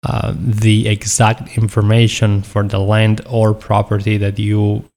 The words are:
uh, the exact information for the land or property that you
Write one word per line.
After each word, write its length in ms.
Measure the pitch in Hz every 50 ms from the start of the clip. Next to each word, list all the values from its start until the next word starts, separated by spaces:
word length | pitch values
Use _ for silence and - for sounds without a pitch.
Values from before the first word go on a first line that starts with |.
| - -
uh, 240 | - 113 - 110 -
the 520 | - - 117 110 107 113 110 107 107 107 107
exact 680 | 107 104 - 107 - - 120 110 117 - - - - 110
information 840 | 110 104 - 113 104 104 110 117 117 107 - - - 107 101 98
for 200 | 95 - - 104
the 160 | 104 101 - 101
land 420 | 98 98 107 107 110 107 107 110 - -
or 240 | 120 113 110 110 107
property 640 | - - - 104 101 104 - 107 101 98 107 107 104
that 200 | 104 101 98 107
you 460 | 107 104 104 104 104 104 104 110 113 _ _